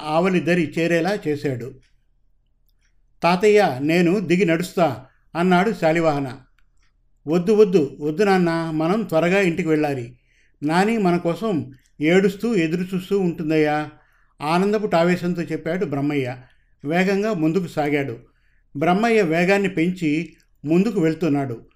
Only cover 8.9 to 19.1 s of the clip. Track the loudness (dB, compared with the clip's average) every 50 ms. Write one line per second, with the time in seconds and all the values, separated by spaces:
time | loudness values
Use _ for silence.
8.9 | 0 -2 -2 -2 0 0 2 2 2 2 2 0 0 -2 0 0 0 0 0 0
9.9 | -2 -4 -8 -10 -16 -20 _ _ _ _ _ _ _ _ -6 -2 0 2 2 2
10.9 | 0 0 2 2 0 0 0 -2 -4 -4 -4 -4 -4 -4 -4 -6 -12 -20 _ _
11.9 | _ -4 0 2 4 4 4 2 0 -2 -4 -2 0 0 0 0 -2 -4 -4 -4
12.9 | -6 -6 -4 -2 -2 -2 0 -2 -2 -4 -4 -2 0 0 2 2 0 -2 -4 -6
13.9 | -12 -20 _ _ _ _ _ _ _ -10 -4 -2 0 0 2 0 0 -2 -2 0
14.9 | 0 2 2 2 0 0 -2 -4 -4 -4 -6 -6 -6 -6 -4 -6 -4 -4 -4 -4
15.9 | -4 -4 -2 -2 -2 -2 -4 -4 -6 -10 -16 -20 _ _ _ _ _ _ -6 -4
16.9 | -2 0 0 0 0 0 -2 -2 -2 0 0 0 0 -2 -4 -4 -4 -4 -2 -2
17.9 | -2 -2 -4 -4 -8 -12 -16 _ _ _ _ _ _ _ _ _ -8 -2 0 2
18.9 | 2 2 2 2